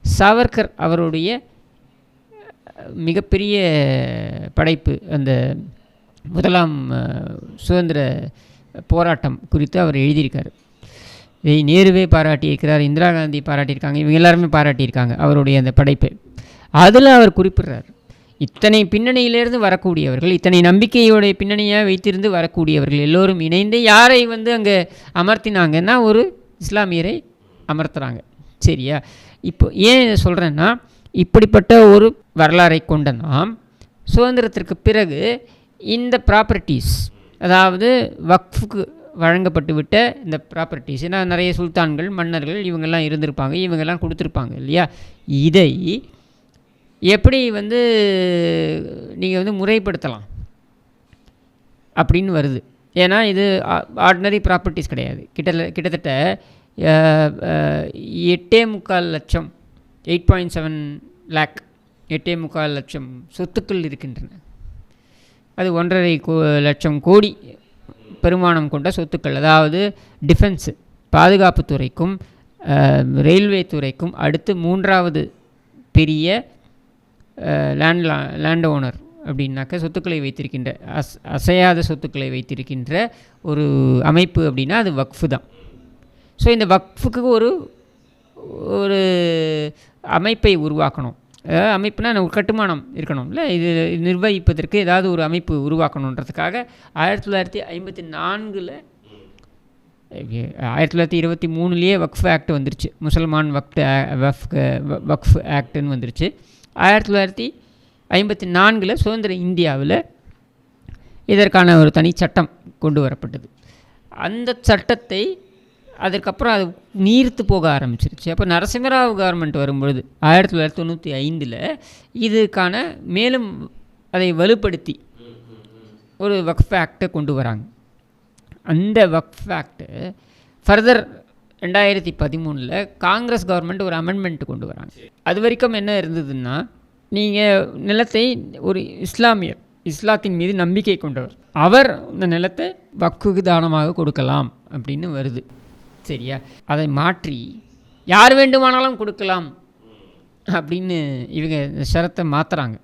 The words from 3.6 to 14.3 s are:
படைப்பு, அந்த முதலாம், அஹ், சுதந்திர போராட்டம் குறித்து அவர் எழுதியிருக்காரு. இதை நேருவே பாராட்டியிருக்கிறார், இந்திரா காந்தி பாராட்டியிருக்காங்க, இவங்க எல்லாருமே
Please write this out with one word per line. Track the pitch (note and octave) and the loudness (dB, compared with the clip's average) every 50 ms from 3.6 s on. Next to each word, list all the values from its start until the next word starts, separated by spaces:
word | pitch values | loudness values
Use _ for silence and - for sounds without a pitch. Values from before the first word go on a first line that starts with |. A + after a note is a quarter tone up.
| F#3+ E3+ D#3 D3+ C#3+ C#3 C3 C3 B2+ B2+ A#2+ A2+ G#2+ G#2+ - - G#2 - - | 0 0 0 0 0 0 -2 -2 -4 -6 -8 -8 -10 -10 -10 -12 -14 -6 -2
படைப்பு, | - - D#3 E3 - - D3+ C#3+ C#3 - F#3 | 0 0 0 0 0 -2 -4 -4 -4 -8 -6
அந்த | D#3 C#3+ C3+ C3 C3 B2 B2 C3 - - - - - _ _ _ _ _ _ _ _ _ _ C#3+ | -4 -4 0 0 0 0 0 -4 -6 -8 -12 -16 -20 _ _ _ _ _ _ _ _ _ _ -6
முதலாம், | C#3 E3 - F3 F3+ F3+ E3+ D#3+ D3+ C#3+ C3 B2+ | -4 -2 0 2 2 2 2 0 -2 -6 -6 -6
அஹ், | B2+ B2 B2 B2 B2 A#2 - - - - - - - | -4 -4 -4 -6 -6 -8 -10 -10 -12 -14 -16 -20 -20
சுதந்திர | - - - F3+ F3+ F3 E3 D#3+ D3 C#3 C3 C3 B2 - C#3+ - _ _ _ _ _ _ _ _ - - | -16 -4 -2 0 0 0 0 -2 -2 -2 -2 -4 -6 -8 -12 -14 _ _ _ _ _ _ _ _ -20 -2
போராட்டம் | _ - E3+ E3+ E3+ E3 - - C#3+ B2+ - - - | _ 0 2 2 0 0 -2 -4 -6 -6 -6 -6 -4
குறித்து | - D#3 D3 D3 - F#3 | -2 -2 -2 0 0 0
அவர் | F3+ D#3 C#3+ | 0 0 0
எழுதியிருக்காரு. | C#3 C3+ C#3+ D3 D3+ D3 C3 - C#3 - - _ _ _ _ _ _ - - - - - - - - - _ _ _ | 0 0 2 2 0 -2 -2 -4 -8 -10 -10 _ _ _ _ _ _ -20 -20 -20 -20 -20 -20 -20 -20 -20 _ _ _
இதை | - D#3 D3 D#3 D3 | 0 2 2 2 4
நேருவே | C#3+ D#3+ F#3 G3 F#3+ F3+ F#3 F#3 E3+ | 4 6 6 6 6 6 4 4 4
பாராட்டியிருக்கிறார், | E3+ D#3+ D#3 D#3 D#3 C#3 D3+ D3+ C#3+ C#3 - D3 D3+ D3+ | 4 4 4 2 0 0 0 -2 -2 -2 0 0 2 2
இந்திரா | D3 C#3+ D3 D#3 F3+ F3+ | 2 2 2 2 2 2
காந்தி | E3+ E3 D#3 D3+ D3 D3 | 2 0 -2 -4 -6 -6
பாராட்டியிருக்காங்க, | D3 D#3+ D3 C#3 C#3+ C3+ C#3+ C#3+ - D3 C#3+ | -6 -4 -4 -2 -2 -4 -4 -6 -4 -4 -4
இவங்க | D3 D3+ D3 | -2 0 2
எல்லாருமே | D#3 D#3+ E3+ F3 | 4 6 6 6